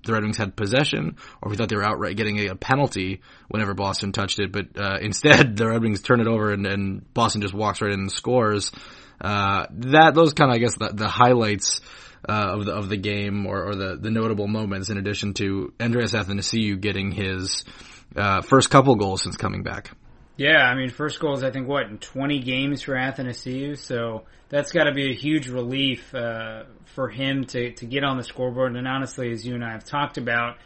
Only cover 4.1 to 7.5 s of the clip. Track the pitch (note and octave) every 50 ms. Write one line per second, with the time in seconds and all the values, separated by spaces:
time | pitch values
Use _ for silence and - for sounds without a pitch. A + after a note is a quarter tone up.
4.1 | F#2 - G2 G2 - - G2+ F#2+ G2+ G2+ F#2+ - - G2 G2+ G2 F#2+ G2 - G#2
5.1 | G2 - - D3+ C#3+ - - B2 G#2+ G2+ A2+ A2+ A2+ A#2 A2+ A2 G#2 F#2+ - -
6.1 | B2 A#2+ A2+ A2+ A#2 A2 G#2+ G#2+ G2+ G2 G2 G2 G2 G2+ G2 G2 F#2+ F#2+ - -
7.1 | - A#2 A#2 G#2+ - G#2+ G#2 F#2+